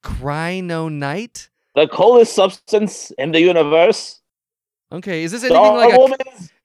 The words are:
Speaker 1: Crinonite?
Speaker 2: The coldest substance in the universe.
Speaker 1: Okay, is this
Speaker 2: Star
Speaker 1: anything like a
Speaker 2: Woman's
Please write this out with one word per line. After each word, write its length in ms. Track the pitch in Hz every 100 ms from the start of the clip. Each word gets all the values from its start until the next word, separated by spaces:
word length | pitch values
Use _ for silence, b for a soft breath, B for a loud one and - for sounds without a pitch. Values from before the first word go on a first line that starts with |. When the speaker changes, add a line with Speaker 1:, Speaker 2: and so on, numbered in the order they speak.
Speaker 1:
Crinonite? 1400 | - - 135 147 165 185 180 165 160 151 143 165 233 - - _ _ 139
Speaker 2:
The 120 | 151
coldest 480 | - 202 247 226 -
substance 760 | 190 - _ 214 208 - -
in 200 | - 143
the 80 | 160
universe. 800 | 175 170 147 165 180 208 - - _ _ _ _ _ _ _
Speaker 1:
Okay, 320 | 170 196 165
is 80 | 165
this 140 | 226 254
Speaker 2:
Star 320 | 165 214 240
Speaker 1:
anything 0 |
like 200 | 240 247
a 0 |
Speaker 2:
Woman's 540 | 262 262 262 254 175 _